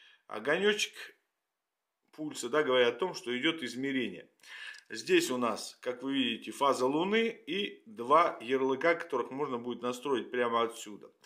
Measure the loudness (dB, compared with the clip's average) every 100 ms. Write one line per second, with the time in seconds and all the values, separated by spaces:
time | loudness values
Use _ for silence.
0 | -20 _ -12 -6 -2 2 2 2 -2 -6
1 | -18 -20 _ _ _ _ _ _ _ _
2 | _ -10 -8 -6 0 2 4 6 6 4
3 | -2 -4 -4 0 0 0 -6 -4 -2 0
4 | -2 -6 -16 _ -20 -16 -16 -16 -14 -8
5 | 4 4 4 0 0 0 -8 -8 -8 -6
6 | -2 0 0 -2 -6 2 2 4 2 2
7 | 2 2 0 -4 -6 -4 -4 -8 -18 -6
8 | 4 6 6 0 0 2 2 2 2 2
9 | 0 -2 -2 -4 -4 -4 -6 -6 -6 -4
10 | -2 -2 -2 0 2 2 0 -4 -14 -16
11 | -18 _